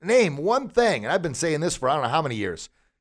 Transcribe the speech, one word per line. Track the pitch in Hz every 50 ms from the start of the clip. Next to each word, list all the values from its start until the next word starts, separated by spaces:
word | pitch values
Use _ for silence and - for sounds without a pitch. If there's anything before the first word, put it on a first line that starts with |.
Name | 160 190 233 254 226 170 139
one | 139 151 196 233 269 277 214
thing, | - 233 240 220 170 117 104
and | 117 165
I've | 196
been | 170 160 123
saying | - 165 165 156 147
this | 165 175 -
for | - 127 127
I | 143
don't | 151 131
know | 117
how | 131 160
many | 156 135 117
years. | 107 101 92 85 - - - _ _ _ _ _ _